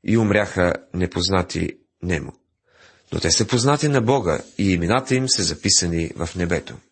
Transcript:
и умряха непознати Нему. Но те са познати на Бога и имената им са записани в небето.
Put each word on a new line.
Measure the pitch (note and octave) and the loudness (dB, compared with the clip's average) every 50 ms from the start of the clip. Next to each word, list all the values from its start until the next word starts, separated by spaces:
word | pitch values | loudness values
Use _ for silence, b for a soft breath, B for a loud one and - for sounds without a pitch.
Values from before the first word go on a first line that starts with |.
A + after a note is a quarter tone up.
| - | 0
и | - G#2+ | 2 2
умряха | A#2 A2 G2+ G#2 G#2 G#2 - - F#2 F2 F2 - - - _ - | 4 4 4 4 2 2 0 0 0 2 2 0 -2 -8 _ -4
непознати | F2 F2+ F2+ - E2+ E2+ F2+ F#2+ F#2 F2 - - F2 E2+ - - _ _ _ _ _ | -4 -4 -2 -2 -4 -2 0 0 0 0 -2 -4 -4 -4 -4 -6 _ _ _ _ _
Нему. | - F2+ F2+ D2 C#2 - - _ _ _ _ _ b b b b b b b b b b | -4 -4 -4 -4 -4 -10 -14 _ _ _ _ _ b b b b b b b b b b
Но | - - | -8 -4
те | - E2+ | 0 0
са | - - A2+ | 2 2 2
познати | G#2+ B2+ A#2+ A2+ C#3 D3 C#3+ D3+ D3+ | 0 0 2 2 2 2 2 0 2
на | C#3 C3 | 2 2
Бога | A2+ A#2 C#3 C3+ G#2 E2+ D2+ - - - - - | 2 2 2 2 2 0 -2 -2 -6 -10 -4 0
и | G2+ G2 | 2 2
имената | F#2 E2+ E2+ E2+ A2 C3+ C3 - C3 | 2 2 2 2 0 0 2 0 0
им | B2+ C3 B2+ | 0 2 0
са | - - | 0 0
записани | F#2 D#2+ D#2 - - G#2 - - F#2 F2 E2+ E2 E2 - - | 0 -4 -4 -2 0 2 2 2 2 0 -2 -2 -4 -4 -4
в | - E2+ E2+ - | -6 -8 -6 -2
небето. | F2+ F2 E2+ F2 D#2 - - - - _ _ | -4 -2 0 -2 -2 -4 -8 -18 -18 _ _